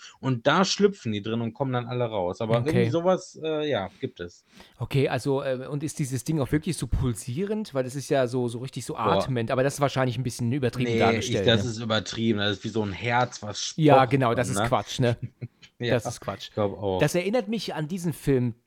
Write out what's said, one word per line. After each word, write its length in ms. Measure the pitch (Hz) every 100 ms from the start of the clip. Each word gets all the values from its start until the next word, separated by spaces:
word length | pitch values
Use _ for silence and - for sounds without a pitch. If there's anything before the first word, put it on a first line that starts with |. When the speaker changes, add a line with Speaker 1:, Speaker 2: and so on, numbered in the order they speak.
| - -
Speaker 1:
Und 260 | 131 123 143
da 180 | 160 190
schlüpfen 460 | - 202 196 113
die 100 | 104
drin 180 | 107 117
und 140 | 117
kommen 180 | - 135
dann 140 | 123 120
alle 180 | 123 120
raus. 340 | 107 90 95
Aber 160 | 110 117
Speaker 2:
Okay. 60 | 127
Speaker 1:
irgendwie 240 | 165 -
sowas, 480 | 170 175 185 - -
äh, 240 | 156 156 151
ja, 180 | 117 92 -
gibt 220 | 131 -
es. 240 | 87 - _ - - -
Speaker 2:
Okay, 300 | 120 135 131
also, 340 | 131 143 135
äh, 240 | 139 127 131
und 160 | 147
ist 160 | 147 -
dieses 260 | 135 131
Ding 160 | - 156
auch 100 | 123
wirklich 240 | 151 151 147
so 100 | 123
pulsierend? 880 | - 131 113 - 123 202 220 220
Weil 100 | 139
das 100 | 127
ist 140 | 139 -
ja 180 | 139 123
so, 220 | 127 123
so 100 | 117
richtig 260 | 131 -
so 120 | 117 151
Speaker 1:
Boah. 0 |
Speaker 2:
atmend. 540 | 113 147 113 123 117
Aber 120 | 131
das 120 | 139
ist 60 | 139
wahrscheinlich 380 | 143 135 131 113
ein 40 |
bisschen 300 | 123 - 117
übertrieben 320 | 143 123 -
Speaker 1:
Nee, 120 | 123 113
Speaker 2:
dargestellt, 220 | 101 110
Speaker 1:
ich, 140 | 113 117 98
das 80 |
Speaker 2:
ne? 60 | 113
Speaker 1:
ist 140 | 98 110
übertrieben. 600 | 117 110 95 - 113 104
Das 200 | 101 98
ist 60 |
wie 40 | 117
so 140 | 113
ein 100 | 104
Herz, 500 | 87 117 120 123 -
was 320 | 104 - - -
Speaker 2:
Ja, 80 |
Speaker 1:
pocht 200 | 151 139
Speaker 2:
genau, 280 | 131 139 123
Speaker 1:
dann, 20 |
Speaker 2:
das 160 | 117 123
ist 40 |
Speaker 1:
ne? 80 | 101
Speaker 2:
Quatsch, 380 | 113 123 - -
ne? 160 | 120 117
Speaker 1:
<laughs> 60 | - - 127 _ - -
Ja, 160 | 120 123
Speaker 2:
Das 100 | 120
ist 120 | -
Quatsch. 280 | - 98 -
Speaker 1:
ich 40 |
glaub 260 | - 101 92
auch. 220 | 101 92
Speaker 2:
Das 140 | 147
erinnert 340 | 175 185 247 202
mich 260 | 226 -
an 140 | 151 151
diesen 240 | 185 170
Film 420 | 139 - 131 123 -